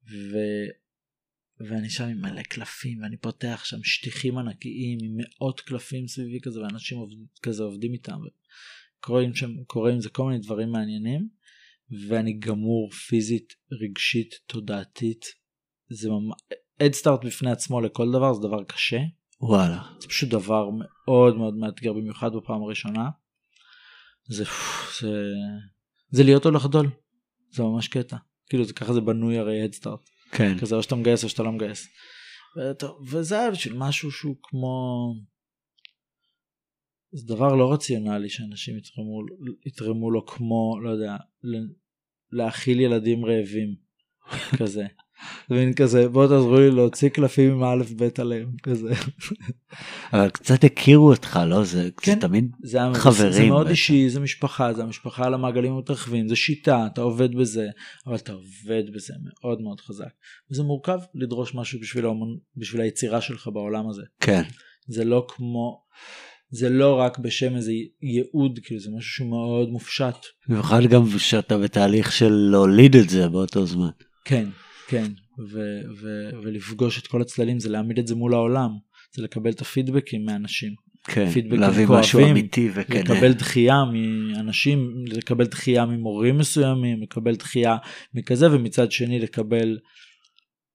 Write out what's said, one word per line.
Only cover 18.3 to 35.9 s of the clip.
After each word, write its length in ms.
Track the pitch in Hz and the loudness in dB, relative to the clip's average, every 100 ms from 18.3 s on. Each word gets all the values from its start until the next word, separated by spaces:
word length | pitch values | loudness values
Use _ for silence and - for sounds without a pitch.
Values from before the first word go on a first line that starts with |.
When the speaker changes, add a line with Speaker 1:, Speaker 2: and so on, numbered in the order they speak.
Speaker 1:
זה 140 | 113 104 | 0 -4
דבר 160 | 104 | -6
קשה. 360 | 95 - - 117 156 - _ _ | -8 -6 -4 -4 -6 -10 _ _
Speaker 2:
וואלה. 420 | 117 101 90 87 - - | 2 2 2 -2 -12 -20
Speaker 1:
זה 80 | - | -10
פשוט 200 | - 135 | -6 -2
דבר 420 | 110 95 107 101 | -4 -2 -2 -2
מאוד 640 | 110 110 _ - 123 123 113 | -8 -12 _ 2 6 6 4
מאוד 180 | 110 107 | -4 -6
מאתגר, 360 | 110 98 113 | -8 -6 -6
במיוחד 380 | 107 110 104 117 110 | -6 -8 -6 -6 -6
בפעם 260 | - 110 | -8 -8
הראשונה. 480 | 107 107 104 110 123 151 _ _ _ _ _ _ _ - _ _ - | -8 -10 -8 -6 -6 -10 _ _ _ _ _ _ _ -20 _ _ -14
זה, 160 | 107 101 - - - - - | -10 -8 -8 -8 -10 -12 -10
זה, 220 | 110 104 101 101 101 104 101 _ _ _ _ | -6 -6 -6 -8 -10 -12 -16 _ _ _ _
זה 140 | 127 | 4
להיות 220 | 139 139 160 | 6 6 4
או 40 | |
לחדול. 360 | 156 135 151 143 127 _ _ _ _ _ | 2 2 0 0 -4 _ _ _ _ _
זה 120 | - | -6
ממש 260 | 113 113 127 | -4 -4 -4
קטע. 280 | 135 123 120 _ _ _ | -8 -8 -14 _ _ _
כאילו, 160 | 127 | -4
זה 80 | 110 | -4
ככה 200 | - 113 | -6 -2
זה 80 | 120 | -2
בנוי 380 | 110 113 113 117 | 0 -2 -2 -2
הרי 240 | 107 107 | -2 -4
הדסטארט. 380 | 110 - 107 107 _ _ _ | -6 -8 -14 -14 _ _ _
Speaker 2:
כן. 280 | - 104 92 | 0 0 0
Speaker 1:
כזה, 180 | 110 110 | -2 -2
או 60 | |
שאתה 120 | 113 | -2
מגייס 300 | 123 117 117 | 0 2 2
או 40 | 113 | 0
שאתה 140 | - | -6
לא 100 | 110 | -6
מגייס. 360 | 110 107 104 - _ - - - - _ 165 | -6 -8 -10 -18 _ -20 -20 -20 -20 _ -10
וטוב, 580 | 135 135 139 143 131 | -10 -8 -12 -14 -8
וזה 240 | 156 160 208 | -8 -4 -2
היה 100 | 240 | -2
בשביל 240 | 185 - 120 | -4 -8 -6
משהו 340 | 135 143 151 | -4 -4 -6
שהוא 260 | 135 151 135 | -8 -10 -10
כמו, 720 | _ 131 127 127 127 123 120 113 101 _ _ _ _ _ _ | _ -6 -6 -4 -6 -4 -6 -8 -14 _ _ _ _ _ _